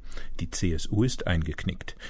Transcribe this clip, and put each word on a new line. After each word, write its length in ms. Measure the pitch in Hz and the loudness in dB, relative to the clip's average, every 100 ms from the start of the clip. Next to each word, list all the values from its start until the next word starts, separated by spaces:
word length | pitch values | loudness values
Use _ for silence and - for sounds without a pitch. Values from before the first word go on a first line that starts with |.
| - - - - | -6 -4 -2 -2
Die 100 | 82 | -2
C 220 | - 92 | 0 2
S 180 | 78 - | 2 2
U 140 | 98 | 4
ist 240 | 127 - - | 4 2 2
eingeknickt. 680 | 85 76 - - - - - - | 2 2 -2 -4 -4 -8 -12 -12